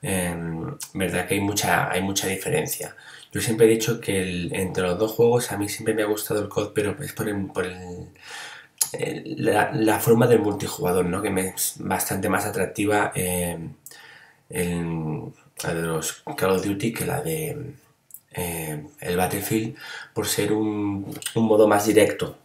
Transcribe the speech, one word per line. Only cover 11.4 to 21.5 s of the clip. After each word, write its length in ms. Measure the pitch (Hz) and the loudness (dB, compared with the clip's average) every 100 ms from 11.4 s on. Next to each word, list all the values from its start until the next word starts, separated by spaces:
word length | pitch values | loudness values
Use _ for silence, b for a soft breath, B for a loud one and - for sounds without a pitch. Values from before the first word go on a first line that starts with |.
| 92 | -2
es 260 | - - - | -2 -4 -4
bastante 500 | 98 92 - 95 101 | -4 -2 0 -2 2
más 160 | 98 101 | 0 0
atractiva, 680 | - 92 - 104 104 - | -2 -4 0 0 2 0
em, 600 | - 90 90 87 85 80 - - B B B B B _ | -2 -2 0 -2 -4 -8 -14 -20 B B B B B _
el, 840 | - 87 87 82 82 78 - - - _ - | -4 -2 0 -2 -4 -4 -6 -8 -16 _ -10
la 120 | - | -6
de 80 | 82 | -2
los 420 | 82 80 78 - - - | -2 -2 -4 -8 -10 -2
Call 160 | 92 | 2
of 120 | 95 | 2
Duty 280 | 95 98 117 | 0 -2 -2
que 120 | - 87 | -2 -4
la 140 | 87 | -2
de, 540 | 82 - 78 - - - _ _ _ - _ | -2 -4 -4 -6 -10 -14 _ _ _ -20 _
em, 560 | - 87 85 78 76 76 _ | -8 -6 -6 -6 -8 -10 _
el 160 | 90 90 | -4 0
Battlefield, 600 | 90 101 98 110 110 - B B B | 0 -2 -2 -2 -2 -8 B B B
por 140 | - 98 | -6 -2
ser 260 | - 104 | 0 0
un, 640 | 107 107 104 104 98 98 - - | 2 0 0 -2 -4 -6 -8 -6
un 100 | - | 0
modo 240 | 113 | 4